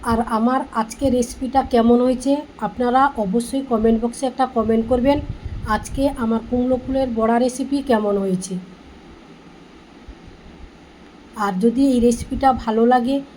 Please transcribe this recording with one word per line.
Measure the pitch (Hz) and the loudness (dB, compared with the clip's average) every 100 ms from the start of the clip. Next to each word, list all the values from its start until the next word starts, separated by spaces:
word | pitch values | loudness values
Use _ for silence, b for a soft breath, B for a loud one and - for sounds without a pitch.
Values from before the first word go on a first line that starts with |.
আর | - 226 233 | -2 -2 0
আমার | 226 233 262 254 | 0 2 0 -2
আজকে | - 220 - 277 | -6 -6 -2 0
রেসিপিটা | 247 240 - 262 269 | 2 0 -4 -2 0
কেমন | 254 240 226 240 | 2 2 6 4
হয়েছে, | 247 254 262 285 302 - | 4 0 0 -2 -2 -8
আপনারা | 214 190 247 247 277 269 | -8 -4 0 2 2 0
অবশ্যই | 202 226 233 269 269 | -2 -2 -2 -6 -2
কমেন্ট | 226 226 226 | 0 2 2
বক্সে | 233 233 262 | 0 -4 -6
একটা | 254 254 | -2 -2
কমেন্ট | 247 220 226 226 | 0 0 0 2
করবেন, | 254 254 285 - - - - - | 0 2 0 -2 -10 -10 -10 -4
আজকে | 214 - - 277 269 | -4 -4 -2 -2 -2
আমার | 226 226 226 | -2 -2 -2
কুমড়ো | 247 247 254 | -2 0 -2
ফুলের | 254 262 262 226 | -2 -2 -2 0
বড়া | 220 233 | 0 2
রেসিপি | 254 - 269 285 | 0 -2 -4 -4
কেমন | 269 226 208 202 | 0 0 2 0
হয়েছে। | 196 185 - 180 - - - - - - - - - - - - - - - - - - - - - - - - - - - - | 0 -4 -4 -10 -10 -20 -20 -20 -20 -20 -20 -20 -20 -20 -20 -20 -20 -20 -20 -20 -20 -20 -20 -20 -20 -20 -20 -20 -20 -20 -20 -6
আর | 202 185 | -4 2
যদি | 233 233 277 | 2 4 2
এই | 247 | 4
রেসিপিটা | 233 240 - 262 269 | 4 2 -4 0 2
ভালো | 240 - 220 233 | 2 0 2 4
লাগে | 247 240 277 277 | 4 2 -2 -4